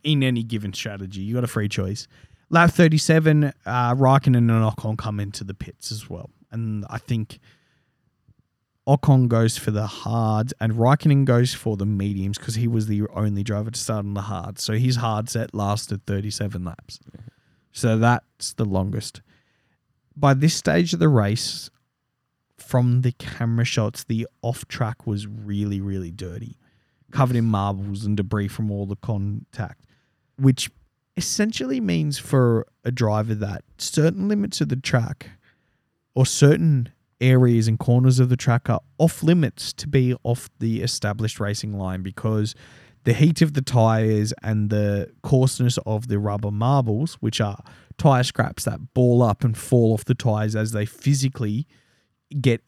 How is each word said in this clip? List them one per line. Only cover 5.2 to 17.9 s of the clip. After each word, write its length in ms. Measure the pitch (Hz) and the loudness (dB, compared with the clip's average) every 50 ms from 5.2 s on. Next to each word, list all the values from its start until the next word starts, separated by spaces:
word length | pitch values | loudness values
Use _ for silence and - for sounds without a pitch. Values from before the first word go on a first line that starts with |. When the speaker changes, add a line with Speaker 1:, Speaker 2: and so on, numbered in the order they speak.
| 101 101 104 - 101 | -6 -6 -8 -10 -12
Speaker 1:
the 100 | 98 104 | -12 -10
pits 380 | - - - - _ - - | -12 -14 -14 -14 _ -14 -12
as 180 | 107 104 - - | -12 -12 -12 -12
well, 200 | 92 87 - - _ _ _ _ | -12 -14 -14 -16 _ _ _ _
and 340 | 110 113 113 110 107 104 101 - | -8 -6 -6 -4 -6 -6 -8 -8
I 80 | 101 113 | -10 -10
think 400 | - - 120 113 107 - - - _ _ _ _ _ _ _ _ _ _ _ _ _ _ _ _ _ _ _ _ _ _ _ _ _ _ _ _ _ 135 | -6 -4 -4 -4 -4 -6 -12 -20 _ _ _ _ _ _ _ _ _ _ _ _ _ _ _ _ _ _ _ _ _ _ _ _ _ _ _ _ _ 2
Ocon 400 | 143 139 - 147 135 131 127 117 | 2 4 6 6 6 6 6 4
goes 280 | 117 113 113 113 - | 4 2 2 2 0
for 140 | - - 117 | -2 -4 -4
the 160 | 107 104 107 | -4 -4 -4
hards 680 | 101 - - - 110 113 117 113 110 110 107 113 127 - - | -6 -10 -10 -8 -4 -2 0 0 0 0 0 -2 -4 -4 -4
and 140 | 110 113 | -4 -2
Raikkonen 520 | 110 113 117 123 143 - - 156 139 139 135 | 0 2 4 4 4 4 4 4 4 4 4
goes 300 | 127 120 120 123 123 - | 4 4 4 2 0 -2
for 220 | - - 120 107 | -4 -6 -4 -4
the 100 | 98 98 | -2 -2
mediums 520 | 107 104 98 98 101 98 98 95 98 101 - | -2 -2 -2 -2 -2 -2 -4 -4 -4 -6 -6
'cause 180 | - - 107 | -8 -6 -4
he 100 | 113 120 | -2 -2
was 220 | 117 117 110 107 107 | 0 0 0 0 0
the 140 | 107 104 107 - - | -2 -2 -2 -2 -2
only 300 | 104 107 104 101 98 101 | -2 -2 0 -2 -2 -2
driver 260 | 110 104 104 107 110 | -2 -2 -4 -4 -6
to 80 | 113 - | -8 -8
start 260 | - - 110 104 101 | -6 -4 -4 -4 -4
on 100 | 101 101 | -4 -6
the 80 | 101 | -6
hards. 420 | 98 104 98 90 - - 98 - - | -6 -6 -8 -8 -8 -10 -10 -8 -6
So 80 | - 107 | -4 -2
his 220 | 113 127 127 123 | 0 0 0 0
hard 320 | 117 117 113 107 107 107 - | 0 -2 -2 -2 -4 -4 -4
set 260 | - 113 113 - - | -6 -6 -6 -6 -4
lasted 500 | 104 101 101 104 107 - - 101 98 - | -4 -2 -2 -2 -2 -4 -6 -8 -8 -6
thirty-seven 580 | - 101 98 101 104 - - 104 98 - 87 90 | -6 -4 -4 -4 -6 -6 -6 -6 -6 -6 -8 -8
laps. 340 | 85 - - - - - - _ - - | -10 -12 -14 -18 -20 -20 -20 _ -20 -20
Speaker 2:
Yeah. 60 | - - - - _ _ _ _ _ _ _ | -20 -20 -20 -20 _ _ _ _ _ _ _
Speaker 1:
So 260 | - - - 117 | -6 -2 0 2